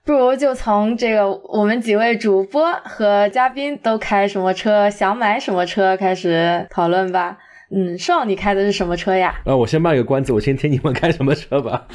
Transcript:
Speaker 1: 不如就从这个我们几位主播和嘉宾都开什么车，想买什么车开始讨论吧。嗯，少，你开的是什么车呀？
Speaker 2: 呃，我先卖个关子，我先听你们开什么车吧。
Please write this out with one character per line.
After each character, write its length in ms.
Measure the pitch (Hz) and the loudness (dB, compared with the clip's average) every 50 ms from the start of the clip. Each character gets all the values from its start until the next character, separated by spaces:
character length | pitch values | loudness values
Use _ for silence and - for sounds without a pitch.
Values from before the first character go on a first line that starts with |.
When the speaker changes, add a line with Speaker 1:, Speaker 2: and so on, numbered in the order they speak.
| _ | _
Speaker 1:
不 120 | - 294 | 0 2
如 200 | 269 247 247 269 | 4 4 2 2
就 200 | 247 285 277 254 | 2 0 0 0
从 420 | 226 - 226 208 208 208 220 233 | -2 0 0 2 2 2 0 0
这 160 | 226 240 226 220 | 0 0 0 2
个 180 | 214 202 196 | 2 2 2
我 340 | 190 - - - - 214 208 | 0 -4 -8 -4 -2 0 2
们 120 | 208 226 247 220 | 2 0 0 0
几 120 | 226 202 | 0 0
位 200 | 208 226 233 233 | 2 2 2 0
主 260 | 220 226 214 190 190 196 | 0 2 2 2 2 2
播 280 | 190 - 294 320 339 349 - - | 0 0 0 2 2 0 -4 -8
和 460 | - - - 220 208 202 202 208 208 | -10 -6 -2 2 2 4 4 2 2
嘉 180 | - 254 254 | 2 2 0
宾 300 | 262 240 269 277 285 285 | 0 0 -4 -6 -6 -6
都 220 | - - 226 220 214 | -4 -2 -2 -2 -2
开 280 | - - 214 196 196 | -2 0 0 2 2
什 140 | 202 196 196 | 0 0 -2
么 140 | 185 185 185 | -2 -2 -2
车， 340 | 185 - 220 214 208 202 208 | -2 0 2 2 4 2 2
想 260 | 208 - 208 190 208 | 0 0 0 -2 0
买 240 | 247 233 208 208 262 | 0 0 0 0 -2
什 140 | 269 - 196 | -2 -4 -2
么 140 | 180 180 | -2 -2
车 280 | 175 - 208 190 190 190 190 | -2 0 0 2 2 2 0
开 160 | 196 185 185 | 0 -2 -2
始 520 | 185 185 175 165 165 165 170 175 175 190 - | -2 0 0 0 2 2 0 0 -2 -4 -6
讨 180 | - - 170 170 | -4 -2 0 0
论 240 | 175 185 190 185 180 | 2 0 0 0 0
吧。 240 | 185 175 175 196 - - - - - - - | -2 -2 -4 -6 -12 -18 -20 -20 -20 -14 -6
嗯， 260 | 196 196 185 175 175 180 | -4 -2 -2 -2 -4 -4
少， 260 | - - 349 330 262 | -2 0 0 0 0
你 100 | 214 190 | 0 -2
开 200 | 190 208 208 202 | -2 -2 0 0
的 80 | 196 196 | 2 0
是 100 | 202 196 | 0 0
什 140 | 208 185 | -2 -2
么 100 | 175 175 | -4 -4
车 180 | 175 - 202 190 | -4 -2 0 0
呀？ 200 | 185 185 170 - - - | 2 2 0 -2 -4 -2
Speaker 2:
呃， 100 | - 135 | 0 0
我 120 | 131 117 | 2 2
先 140 | 110 156 160 | 2 0 0
卖 140 | 165 170 156 | 2 2 2
个 80 | 127 117 | 2 0
关 220 | 110 135 135 135 | 0 0 -2 0
子， 80 | 127 123 | 0 0
我 80 | 104 | 0
先 160 | 104 135 139 | 0 0 -2
听 160 | 135 - 151 143 | 0 0 -2 0
你 80 | 127 - | 0 0
们 120 | 156 127 | -2 -2
开 180 | - - 170 156 | 0 0 -2 0
什 100 | - 135 | 0 0
么 120 | 139 147 | 0 0
车 260 | - - - 135 143 | -2 -2 -2 -2 -2
吧。 260 | 135 110 123 123 - - - | -2 -2 -4 -6 -8 -10 -12